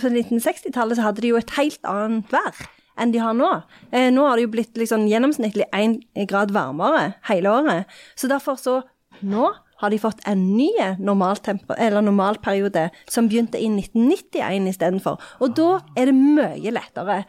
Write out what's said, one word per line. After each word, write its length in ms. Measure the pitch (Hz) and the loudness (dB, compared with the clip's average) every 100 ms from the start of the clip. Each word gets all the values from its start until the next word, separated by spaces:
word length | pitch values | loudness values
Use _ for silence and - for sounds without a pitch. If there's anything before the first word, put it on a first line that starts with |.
| 247 | 0
nitten 300 | 240 233 233 | 0 0 0
seksti-tallet 560 | 311 359 330 254 226 233 | 0 -4 -6 -4 -2 0
så 40 | |
hadde 180 | 214 208 | 0 0
de 80 | 233 | 0
jo 80 | 233 | 0
et 120 | 233 | 0
helt 300 | 285 294 - | -2 -2 -2
annet 440 | - 202 214 226 202 | -6 -4 -2 -4 -2
vær 360 | 277 403 - - _ _ - | -2 -2 -8 -18 _ _ -4
enn 140 | 233 | 0
de 40 | 226 | 0
har 140 | 226 | 0
nå. 300 | 233 339 269 - - - | 0 0 0 -6 -20 -4
Eh, 160 | 247 254 | 0 4
nå 160 | 254 285 | 4 4
har 80 | 233 | 2
det 80 | |
jo 80 | 233 | 0
blitt 220 | 226 214 226 | -2 -6 -4
liksom 320 | 226 220 208 | -2 0 2
gjennomsnittlig 580 | 220 269 294 214 202 - | 2 2 0 -2 -2 -2
en 280 | 185 220 220 - - 196 | 0 0 -2 -6 -8 -2
grad 240 | 196 208 | 0 0
varmere 640 | 196 135 147 220 302 165 - | 0 -2 -2 0 0 0 -6
hele 260 | - 190 196 | -2 0 2
året. 360 | 233 302 175 190 - - - | 2 2 0 -4 -14 -20 -8
Så 120 | 254 | -4
derfor 320 | 277 294 262 | -2 -2 -4
så, 220 | 254 262 254 _ _ - | -2 -2 -4 _ _ -10
nå 300 | 202 208 320 539 _ _ | -4 0 0 -2 _ _
har 120 | 208 | -2
de 80 | 214 | 0
fått 220 | 226 - - | -2 -4 -2
en 300 | 196 185 214 | 0 2 2
ny 100 | 320 453 190 190 | 2 0 -2 -2
normaltemper-, 800 | 196 196 185 202 - 196 - - | 0 2 2 0 -4 -6 -6 -2
eller 220 | 226 208 | 0 2
normalperiode 880 | 208 202 190 214 208 196 196 175 165 - - | 2 2 2 -2 -2 -2 0 0 -2 -6 -6
som 200 | 240 226 | 0 2
begynte 260 | 233 226 - | 2 0 -2
i 100 | 220 | -2
nitten 400 | 202 - 226 247 | -2 -2 2 2
nittién 560 | 392 - 320 120 196 190 | 2 -2 -6 -2 -2 -2
i 60 | |
stedet 280 | 185 170 190 | 0 -2 0
for. 160 | 156 156 - - | -4 -6 -10 -4
Og 160 | 254 269 | -2 2
da 240 | 330 370 - 240 | 2 0 -2 0
er 100 | 262 | 4
det 80 | 262 | 4
mye 560 | 277 302 190 147 190 | 6 4 0 -4 -6
lettere 520 | 233 - - 185 196 | -6 -8 -8 -4 -4